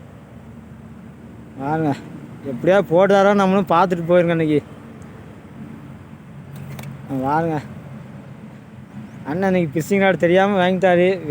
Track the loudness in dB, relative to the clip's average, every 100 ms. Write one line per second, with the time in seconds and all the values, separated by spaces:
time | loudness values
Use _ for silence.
0 | -20 -20 -20 -20 -20 -20 -20 -20 -20 -20
1 | -20 -20 -20 -20 -18 -10 -4 -2 -2 -4
2 | -8 -16 -18 -14 -10 -2 4 4 4 4
3 | 6 6 6 4 4 2 2 2 2 0
4 | 2 4 4 2 2 0 -2 -12 -18 -18
5 | -18 -18 -20 -20 -20 -18 -16 -16 -18 -18
6 | -20 -20 -20 -18 -16 -16 -14 -14 -14 -14
7 | -8 -4 0 0 0 -4 -8 -14 -16 -16
8 | -16 -18 -18 -18 -20 -20 -20 -20 -18 -18
9 | -16 -14 -8 -2 0 0 0 -4 -2 2
10 | 2 4 4 4 4 2 2 2 4 4
11 | 4 2 -2